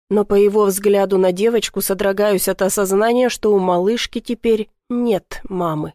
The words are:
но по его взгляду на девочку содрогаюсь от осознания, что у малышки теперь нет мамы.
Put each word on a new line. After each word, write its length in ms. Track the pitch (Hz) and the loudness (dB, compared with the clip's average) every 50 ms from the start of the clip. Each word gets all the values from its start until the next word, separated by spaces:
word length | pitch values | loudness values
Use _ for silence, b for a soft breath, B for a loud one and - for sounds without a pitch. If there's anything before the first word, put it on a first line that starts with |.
| _ - | _ -2
но 140 | 196 208 208 | 0 0 0
по 120 | - 202 | 2 4
его 300 | 202 202 202 196 214 208 | 4 4 4 4 2 2
взгляду 520 | 196 190 196 202 208 202 202 196 190 196 | 2 0 0 0 2 2 2 2 2 2
на 140 | 185 185 185 | 2 2 2
девочку 500 | 180 180 208 233 233 220 - - - 196 | 2 0 0 0 0 0 -2 -4 -6 -6
содрогаюсь 680 | 196 - 190 180 202 196 196 196 208 214 202 180 - | -4 -4 -2 -2 -2 -2 0 0 0 0 0 0 -2
от 140 | 196 185 - | -2 -2 -2
осознания, 680 | 196 190 - 208 202 190 196 196 214 233 240 247 254 240 | -2 -2 0 -2 -2 0 0 2 2 2 2 2 0 0
что 240 | - - - 214 208 | -2 -2 0 0 2
у 60 | 196 | 2
малышки 600 | 185 185 180 175 180 202 233 233 - - - 240 | 2 0 0 0 0 0 -2 -2 -4 -8 -8 -10
теперь 480 | - - 240 - - 233 220 214 214 - _ _ _ - | -8 -8 -8 -2 0 0 0 0 -2 -8 _ _ _ -8
нет 520 | 247 240 240 240 208 175 - _ - - - - | -4 -2 0 0 0 -2 -4 _ -14 -16 -12 -8
мамы. 440 | 190 180 175 165 156 151 151 151 | -6 -4 -4 -4 -4 -4 -6 -8